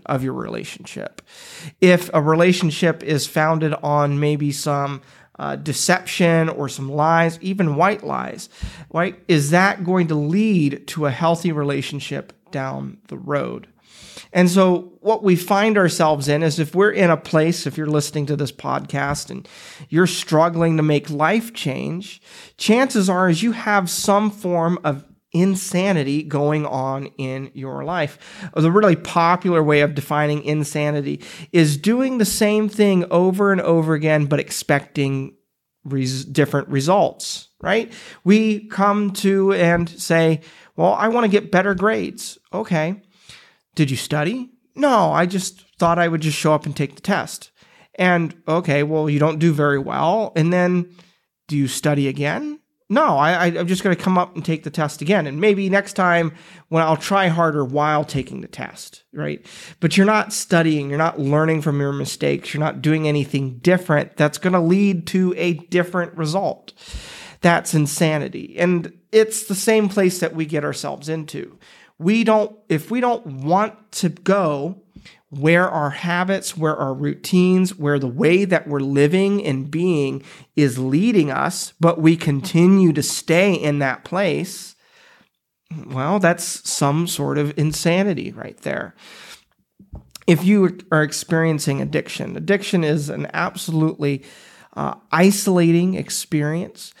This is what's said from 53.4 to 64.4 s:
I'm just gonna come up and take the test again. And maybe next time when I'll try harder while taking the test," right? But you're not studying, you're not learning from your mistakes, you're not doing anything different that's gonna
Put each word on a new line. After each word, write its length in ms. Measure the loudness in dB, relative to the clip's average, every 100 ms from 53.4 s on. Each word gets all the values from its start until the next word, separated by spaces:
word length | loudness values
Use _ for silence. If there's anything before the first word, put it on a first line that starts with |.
| 0
I'm 200 | 0 -2
just 160 | -2
gonna 120 | 0 0
come 200 | 0 0
up 180 | 0 -4
and 100 | -4
take 180 | -4
the 60 | -6
test 320 | -4 -4 -4
again. 260 | -2 0 -2
And 140 | 0
maybe 280 | 0 2 2
next 240 | 0 -2
time 380 | 0 2 2 0 -6 -16 -20 _
when 140 | 0
I'll 120 | 2 0
try 320 | 0 0 2
harder 380 | 2 0 0 -2
while 400 | 0 0 0 -2
taking 340 | -6 -6 -10
the 80 | -14
test," 560 | -12 -14 -14 -20 -20 _
right? 340 | -10 -8 -8 -14 -20 -20 -4
But 160 | 0 2
you're 80 | 4
not 260 | 2 0
studying, 560 | -6 0 2 2 0 -2
you're 100 | -2
not 220 | -2 -2
learning 420 | 0 2 2 0
from 180 | 0 -2
your 100 | -2
mistakes, 600 | -4 -6 -4 -2 -2 -4
you're 100 | -4
not 180 | -4 -2
doing 280 | 0 0 0
anything 480 | 0 -2 -4 -6 -2
different 580 | 2 2 2 0 0 0
that's 220 | 0
gonna 260 | 0